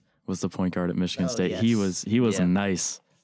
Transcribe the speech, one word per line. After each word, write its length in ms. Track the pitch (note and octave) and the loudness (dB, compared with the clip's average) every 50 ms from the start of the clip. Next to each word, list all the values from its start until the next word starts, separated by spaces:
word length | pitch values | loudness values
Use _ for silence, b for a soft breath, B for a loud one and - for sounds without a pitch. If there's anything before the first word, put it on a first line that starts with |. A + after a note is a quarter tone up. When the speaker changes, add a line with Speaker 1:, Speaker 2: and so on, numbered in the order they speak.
| _ _ _ _ _ | _ _ _ _ _
Speaker 1:
was 140 | - F#2+ F#2 | -6 -4 -2
the 80 | - F#2 | -2 -4
point 260 | - - F#2+ F#2 E2+ | -2 -2 -2 -2 0
guard 160 | - F2+ F2 | 0 -2 0
at 60 | - | 0
Michigan 300 | - F2+ F2 - - F2+ | 0 -2 -2 -2 -2 -2
Speaker 2:
Oh, 20 | E2+ | -2
Speaker 1:
State. 280 | - - F#2 F2 - - | 0 0 0 0 0 0
He 100 | A2+ A#2 | 2 2
Speaker 2:
yes. 80 | A#2 G#2+ | 2 2
Speaker 1:
was, 240 | G2+ F#2+ F2 - - | 2 0 -2 -4 -4
he 160 | G2 G#2+ B2 | 0 2 2
was 180 | B2 A2+ G2 F#2 | 2 2 2 2
Speaker 2:
Yeah. 80 | F#2 | 2
Speaker 1:
nice. 540 | F2+ F2+ G2 G2+ G2 F#2 F2 - - - - _ _ _ _ | 2 2 2 2 0 -2 -2 -2 -4 -6 -10 _ _ _ _